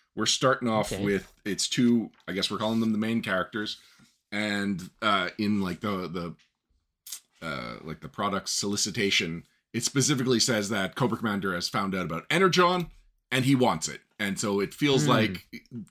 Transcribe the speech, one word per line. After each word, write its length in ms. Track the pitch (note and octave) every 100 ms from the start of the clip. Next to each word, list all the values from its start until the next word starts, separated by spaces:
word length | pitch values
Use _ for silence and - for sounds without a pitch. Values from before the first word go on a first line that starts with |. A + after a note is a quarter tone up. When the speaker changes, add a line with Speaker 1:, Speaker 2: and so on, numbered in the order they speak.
| _ -
Speaker 1:
We're 100 | B2+
starting 400 | - C3 C3 A#2+
off 220 | A2 G2+
Speaker 2:
Okay. 100 | F#2+
Speaker 1:
with 300 | G2+ G2 - _ G#2
its 220 | F2+ -
two, 440 | - A#2+ A#2+ G2 - -
I 60 |
guess 160 | F#2+ F#2
we're 60 | G#2
calling 220 | A2 A2+
them 120 | A2+
the 60 | G#2
main 240 | A2 A2+
characters. 560 | G#2+ F#2 F2 A2 G#2+ - - _ _ _ _
And, 580 | G#2 G#2+ G#2 G2+ F2+ F2+ -
uh, 280 | A2 G2 F2+ -
in, 240 | G#2 G#2
like, 180 | F#2 E2
the, 260 | G#2+ F#2+ F2
the, 280 | F2+ E2+ E2 _ _ _ _ _ _ - - - _ E2
uh, 320 | C2+ A#1 A1+
like, 180 | D#2 D#2
the 80 | D#2
product 400 | - G2+ F#2+ -
solicitation, 960 | - G2+ G2+ G#2+ A2+ G2 - F2 E2 - _ _
it 100 | A2+
specifically 560 | - C#3 B2+ C3+ B2+ A#2
says 300 | - A2 G2+
that 260 | G#2+ F#2+ -
Cobra 220 | A#2+ A2
Commander 360 | A2 G2+ F#2+
has 160 | F2 -
found 260 | A2+ G2 F#2+
out 100 | E2
about 200 | E2 -
Energon, 640 | E3 F#3 F3+ F3 F3+ E3+ - _ _ _
and 140 | B2+ B2
he 100 | C3
wants 320 | A#2 D#2+ -
it. 140 | C2 - -
And 200 | G2+ F#2+
so 200 | G#2+ G2+
it 140 | F#2+
feels 300 | - C#3+ C3+
Speaker 2:
Hmm. 60 | D3
Speaker 1:
like 380 | A2+ G#2+ F2+ - - - B2 F2+